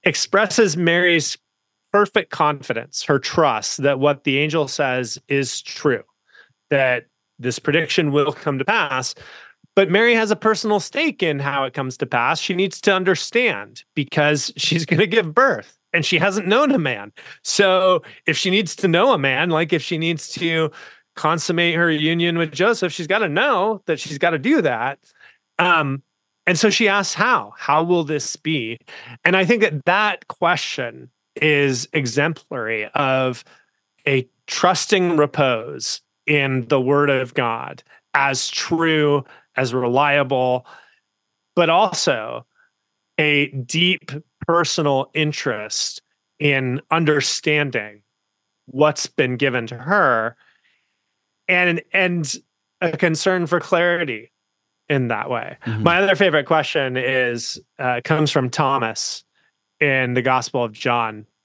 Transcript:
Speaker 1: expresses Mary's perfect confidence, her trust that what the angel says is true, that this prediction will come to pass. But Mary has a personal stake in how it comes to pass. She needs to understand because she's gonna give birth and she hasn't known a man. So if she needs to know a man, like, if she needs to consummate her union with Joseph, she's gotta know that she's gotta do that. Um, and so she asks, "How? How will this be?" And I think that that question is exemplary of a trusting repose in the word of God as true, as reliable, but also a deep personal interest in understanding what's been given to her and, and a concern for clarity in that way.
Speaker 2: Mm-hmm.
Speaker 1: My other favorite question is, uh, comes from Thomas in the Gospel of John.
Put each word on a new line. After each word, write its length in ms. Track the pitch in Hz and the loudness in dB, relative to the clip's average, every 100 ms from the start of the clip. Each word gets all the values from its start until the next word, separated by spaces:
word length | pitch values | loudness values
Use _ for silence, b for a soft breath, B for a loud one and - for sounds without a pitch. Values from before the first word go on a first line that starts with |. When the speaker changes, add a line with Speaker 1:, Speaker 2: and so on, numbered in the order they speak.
Speaker 1:
expresses 720 | 190 - - 196 214 226 214 156 | 0 -2 0 0 2 2 2 2
Mary's 600 | 170 170 180 170 - - _ _ _ _ _ | 2 2 4 2 0 -8 _ _ _ _ _
perfect 380 | 202 202 214 165 | 0 2 0 -2
confidence, 760 | - 151 143 123 113 120 - | 0 0 0 -6 -8 -6 -12
her 160 | - 139 | 0 0
trust 640 | - - 151 110 - - | 0 2 2 2 -4 -2
that 160 | 135 131 | -2 2
what 240 | 143 139 | 0 0
the 140 | - 135 | -2 -2
angel 300 | 151 160 139 | 0 -2 -4
says 520 | - 139 127 120 - _ | -2 -2 -2 -4 -10 _
is 340 | 139 131 - | -2 -2 -6
true, 420 | - - 147 117 - _ b b b _ _ | -12 -2 0 0 -4 _ b b b _ _
that 380 | 139 131 123 - _ _ _ | 0 2 0 -6 _ _ _
this 200 | 123 120 | -6 -4
prediction 540 | - 156 160 - 151 | 0 0 0 0 2
will 180 | 143 143 | 2 0
come 260 | 143 - 135 | -2 -4 -4
to 60 | |
pass. 520 | 135 220 151 131 127 - B B B B _ - | 0 0 0 -2 -6 -10 B B B B _ 2
But 160 | 190 | 4
Mary 240 | 190 233 226 | 4 4 4
has 160 | 220 | 2
a 40 | 214 | 0
personal 420 | 220 214 220 208 | 0 0 0 -2
stake 420 | - 269 320 - | -2 -2 -2 0
in 180 | 175 143 | -2 -2
how 260 | 139 139 135 | -2 -2 -4
it 80 | |
comes 240 | 135 127 127 | -4 -8 -6
to 80 | 131 | -4
pass. 340 | 123 120 156 | 0 0 -2
She 140 | - | -4
needs 260 | 180 190 - | -2 -2 0
to 120 | - | 0
understand 920 | 190 185 175 - 233 247 110 104 107 - - | 2 2 0 0 0 0 -2 -10 -20 -10 -6
because 580 | 135 - 147 151 - - | -4 0 2 2 -2 -4
she's 300 | - 160 156 | -2 -2 0
gonna 220 | 156 202 | 0 2
give 260 | 220 170 | 2 0
birth 440 | 156 269 135 - _ _ | 2 2 2 -6 _ _
and 140 | 175 151 | -2 0
she 120 | 175 | 2
hasn't 300 | 190 196 185 | 2 0 2
known 240 | 220 294 | 2 4
a 80 | 262 | 2
man. 320 | 147 110 104 - B B | 0 -4 -10 -18 B B
So 580 | - - 196 185 185 180 B B - | -6 2 4 4 4 2 B B -4
if 120 | 151 | -2
she 120 | 190 | 0
needs 280 | 196 185 - | 0 -2 -2
to 100 | 190 | 2
know 240 | 165 254 | 4 4
a 60 | 208 | 2
man, 320 | 139 131 175 | 0 0 0
like, 240 | 160 165 | 0 0
if 80 | 170 | -2
she 160 | - 165 | -2 -4
needs 320 | 170 165 - | -2 -4 -8
to 380 | - 170 160 160 B B B B - | -6 -2 0 -2 B B B B -4
consummate 600 | 156 165 - 170 170 165 | -2 0 -2 0 0 2
her 160 | 170 | 2
union 460 | 156 151 170 170 170 | 2 0 0 0 0
with 160 | 165 | -2
Joseph, 400 | 143 196 226 180 | 2 2 2 -2
she's 140 | - 156 | -4 -2
gotta 200 | 202 196 | 0 0
know 540 | 151 277 220 202 214 - | 0 2 2 0 -4 -4
that 120 | 151 | -4
she's 180 | - 143 | -4 0
gotta 220 | 170 165 | 0 0
do 220 | 147 311 | 0 2
that. 380 | 160 113 123 139 _ b b b _ - | 2 0 -4 -8 _ b b b _ -2
Um, 420 | 180 165 143 135 _ _ _ _ - | 2 4 2 -4 _ _ _ _ -2
and 120 | 180 | 2
so 120 | 220 | 2
she 180 | - 214 | 4 2
asks, 260 | 202 190 | 2 -2
"How? 400 | - 220 226 104 - | 0 2 2 -2 -10
How 260 | - 147 | 0 2
will 220 | 170 175 151 | 4 0 0
this 320 | 151 - - | -4 -6 -8
be?" 420 | 156 156 113 113 - B B 120 - | -4 -4 -4 -10 -14 B B -4 0
And 100 | 285 | 2
I 80 | |
think 180 | 277 240 | 2 2
that 220 | 202 151 | 2 0
that 460 | 151 185 214 180 - | 0 2 0 -4 -12
question 800 | - 170 175 - - 120 123 127 _ _ - | -2 0 0 -4 -8 -8 -10 -20 _ _ -2
is 540 | 151 147 139 127 127 | 2 2 2 0 -4
exemplary 920 | 160 131 123 151 160 _ 131 110 113 107 - | -4 -2 0 0 -2 _ -10 -6 -6 -6 -4
of 480 | 139 131 131 120 - b b b _ _ - | 0 0 -2 -6 -14 b b b _ _ -2
a 180 | 139 127 _ - | -2 -4 _ -10
trusting 680 | - 180 180 - 196 180 160 | 0 2 2 0 0 2 2
repose 840 | 147 - 139 117 113 73 - - _ _ - | 0 2 0 0 -4 -10 -10 -10 _ _ -2
in 400 | 147 139 131 120 | 0 0 -2 0
the 100 | 143 | 0
word 300 | 127 143 143 | 2 2 2
of 240 | 135 123 | 0 -2
God 500 | 127 120 113 131 - _ b b | -2 -2 -4 -8 -14 _ b b
as 340 | 139 139 135 - | 0 0 -2 -4
true, 800 | - - 160 160 156 147 143 135 b b - | -6 -4 0 2 2 2 0 -4 b b -4
as 160 | 131 | -2
reliable, 920 | 123 123 123 147 143 135 131 127 127 B B B B B _ _ _ _ | -2 0 2 2 2 2 0 0 0 B B B B B _ _ _ _
but 160 | - 165 | 0 4
also 760 | 170 208 175 - 123 110 120 - _ _ _ _ _ _ - | 4 2 0 -2 -2 -4 -10 -14 _ _ _ _ _ _ -2
a 300 | 151 147 139 | 0 2 0
deep 600 | 135 123 160 180 180 - 143 - _ - | -6 -6 -2 0 -2 -6 -14 -16 _ -2
personal 600 | 170 160 - 147 135 135 | 0 0 0 0 0 -2
interest 880 | 156 151 147 139 107 107 - - - _ _ _ _ | -2 -2 -2 -4 -6 -6 -6 -6 -8 _ _ _ _
in 420 | 147 135 131 127 - | -2 0 -2 -6 -2
understanding 1120 | 160 156 147 131 - - 151 143 123 104 104 _ _ _ _ _ _ - | 0 2 2 0 -4 -2 -2 -2 -4 -8 -16 _ _ _ _ _ _ -12
what's 380 | 127 151 143 - | 2 2 2 -6
been 300 | - 127 127 | -2 0 2
given 320 | 139 123 113 | 0 0 -6
to 100 | 120 | -10
her 600 | 127 202 156 117 110 120 _ _ _ _ _ _ _ _ _ _ - | -2 2 4 2 -2 -8 _ _ _ _ _ _ _ _ _ _ -2
and, 320 | 180 180 170 - | 0 2 -2 -2
and 460 | 190 185 175 147 - _ _ _ _ | 0 0 0 -4 -8 _ _ _ _
a 160 | 175 156 | -4 0
concern 520 | 175 160 190 185 165 | 0 2 0 0 0
for 120 | 175 | -2
clarity 720 | - 175 175 170 160 110 110 _ _ _ _ _ _ | 0 0 2 0 -4 -8 -12 _ _ _ _ _ _
in 200 | 143 123 | 0 0
that 200 | 110 - | -2 -2
way. 280 | 120 - - - | -4 -6 -10 -6
Speaker 2:
Mm-hmm. 180 | 110 | 0
Speaker 1:
My 180 | 131 175 | 2 2
other 140 | 196 190 | 2 4
favorite 300 | 196 151 135 | 4 2 2
question 500 | 160 147 151 131 127 | 0 2 -2 -2 -2
is, 640 | 127 131 123 120 - - _ _ | -2 0 0 -2 -8 -12 _ _
uh, 220 | 127 120 - | -4 -4 0
comes 260 | 156 151 | 0 2
from 180 | 151 127 | 2 0
Thomas 760 | 120 139 135 113 110 - - _ _ _ _ _ _ | 0 0 0 -2 -4 -8 -10 _ _ _ _ _ _
in 320 | 147 135 127 | 0 2 0
the 80 | 123 | 0
Gospel 420 | 127 127 120 131 | 2 0 0 -2
of 80 | 120 | -4
John. 540 | 107 131 120 113 107 107 _ | -4 -2 0 -2 -8 -18 _